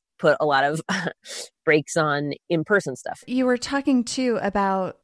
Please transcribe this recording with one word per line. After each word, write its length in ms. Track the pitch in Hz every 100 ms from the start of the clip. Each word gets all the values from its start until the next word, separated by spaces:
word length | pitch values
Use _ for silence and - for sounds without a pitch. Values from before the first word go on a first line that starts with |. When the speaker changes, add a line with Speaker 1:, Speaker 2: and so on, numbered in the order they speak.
| _ _
Speaker 1:
put 180 | 156 143
a 60 | 151
lot 180 | 135
of 160 | 143 160 -
<laughs> 240 | 190 170 - - - - _ -
brakes 320 | 151 - 170
on 360 | 151 143 147 - -
in-person 460 | 170 156 196 147 127
stuff. 280 | - - -
Speaker 2:
You 220 | 254 254
were 100 | 247
talking 460 | - 277 277 254
too 340 | 226 - 254 220
about, 560 | 202 202 196 190 185 -